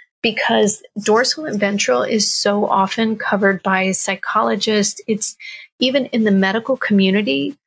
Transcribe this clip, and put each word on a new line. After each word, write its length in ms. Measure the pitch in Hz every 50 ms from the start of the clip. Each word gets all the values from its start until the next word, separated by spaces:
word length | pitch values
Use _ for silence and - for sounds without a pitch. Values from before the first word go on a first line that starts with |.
| - _ _ _ -
because 600 | 233 214 - - 233 226 220 214 202 - - - - _ 208 202
dorsal 440 | 220 214 226 262 254 - 320 311
and 120 | 311 214 202
ventral 460 | 208 202 202 202 - - 247 247 -
is 260 | - - 214 202 -
so 340 | - - - 202 202 208 208
often 520 | - - 196 190 190 - - 226 220 220
covered 440 | 208 - - 214 196 202 196 196 180 -
by 260 | 202 190 190 190 190
psychologists. 1120 | 185 - - - 190 185 - - - 214 233 233 226 208 - 220 214 208 202 202 - - - -
It's 280 | 220 208 - - - - - - - - - _ _ _
even 260 | 247 254 262 285 254
in 160 | - - 226 220
the 80 | 214
medical 460 | 196 196 190 190 196 226 226 - 262
community, 800 | - - - 208 196 190 190 190 208 214 208 269 277 277 285 - - _